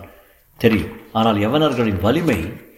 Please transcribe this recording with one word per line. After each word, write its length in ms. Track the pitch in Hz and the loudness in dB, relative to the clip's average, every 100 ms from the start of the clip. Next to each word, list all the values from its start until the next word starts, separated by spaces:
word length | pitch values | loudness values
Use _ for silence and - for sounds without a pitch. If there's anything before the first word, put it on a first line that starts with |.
| - - _ _ _ - | -12 -20 _ _ _ 0
தெரியும். 340 | 117 104 - - - | 2 2 -2 -12 -6
ஆனால் 260 | 113 113 104 | 0 2 2
யவனர்களின் 640 | 104 151 156 123 113 92 | 0 2 0 0 -2 0
வலிமை 380 | 101 151 165 98 87 - - | 0 0 0 -2 -4 -10 -18